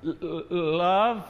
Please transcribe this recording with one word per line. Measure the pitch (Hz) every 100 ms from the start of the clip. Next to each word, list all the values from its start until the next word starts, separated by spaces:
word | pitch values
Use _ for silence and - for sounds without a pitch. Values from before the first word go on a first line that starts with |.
l-, | 156 156
l-, | 175 165 151
love | 175 160 160 175 190 220 233